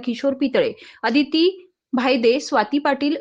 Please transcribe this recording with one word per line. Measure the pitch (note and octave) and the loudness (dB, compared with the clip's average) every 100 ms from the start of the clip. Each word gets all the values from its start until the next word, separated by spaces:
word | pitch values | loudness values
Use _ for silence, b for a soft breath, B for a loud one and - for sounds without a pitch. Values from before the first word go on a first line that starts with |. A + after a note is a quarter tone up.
किशोर | B3+ A3+ C#4 | -4 -4 -4
पितळे, | C4 C#4 G#3+ B2+ B B B | -2 0 0 0 B B B
अदिती | A3+ C4+ D4 D#4+ F4+ F#4+ - _ _ | 0 0 0 2 0 0 -10 _ _
भायदे, | B3+ B3+ B3+ A#3 C4+ | -2 0 2 2 2
स्वाती | - B3+ G#3 C#4+ | 0 -2 0 0
पाटील, | D4 C4+ C#4+ D#4+ | 0 0 -2 -4